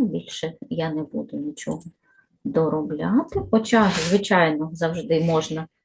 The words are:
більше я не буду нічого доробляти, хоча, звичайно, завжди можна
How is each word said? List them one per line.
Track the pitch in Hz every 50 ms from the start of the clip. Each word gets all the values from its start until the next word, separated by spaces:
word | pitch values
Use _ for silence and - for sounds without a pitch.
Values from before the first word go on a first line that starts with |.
більше | 254 190 156 170 - - - - - 160 160 - - -
я | 165 165 160 160
не | 151 156
буду | 285 - - - - - -
нічого | 143 143 294 - - - - 156 160 165 170 - _ _ _ _ _ _ _ _ _ -
доробляти, | - - 160 160 151 151 156 151 147 156 151 160 180 208 269 330 - - 392 381 -
хоча, | - 226 220 - 240 226 214 190
звичайно, | 170 175 160 170 190 202 202 - 196 180 165 156 151 147 156 160
завжди | 165 165 170 165 170 170 156 156 165 160
можна | 165 165 160 160 156 - 160 160 160 - _ _